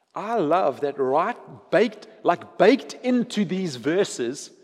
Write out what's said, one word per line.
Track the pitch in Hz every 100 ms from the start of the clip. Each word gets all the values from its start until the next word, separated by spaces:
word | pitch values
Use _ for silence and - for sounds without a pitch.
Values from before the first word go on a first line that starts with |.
| _
I | - 202 233
love | 151 170 160 117
that | 143 139
right | 131 143 196 247 - 135 -
baked, | 170 226 - - -
like, | 156 175 - -
baked | 185 269 - -
into | 247 247 - 208
these | 175 185 185
verses | 123 123 180 196 - 120 143 - -